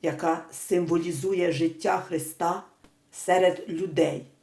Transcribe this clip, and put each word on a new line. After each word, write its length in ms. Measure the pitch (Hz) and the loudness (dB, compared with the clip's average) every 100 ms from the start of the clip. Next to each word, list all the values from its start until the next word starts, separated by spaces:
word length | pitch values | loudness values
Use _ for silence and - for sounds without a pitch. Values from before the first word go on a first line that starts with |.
яка 440 | 165 135 170 170 - | -2 -2 -2 -2 -6
символізує 1000 | - - 185 165 165 170 147 185 190 175 | -12 0 0 2 0 0 -4 -2 2 2
життя 460 | 147 165 - 196 185 | 2 -2 0 0 0
Христа 640 | - 180 - - 170 190 - _ - _ _ | -2 -6 -6 -4 -2 -2 -8 _ -20 _ _
серед 580 | - - 180 185 - - | -10 2 6 6 2 -6
людей 580 | 160 185 156 151 - - _ | -6 -2 2 2 0 -10 _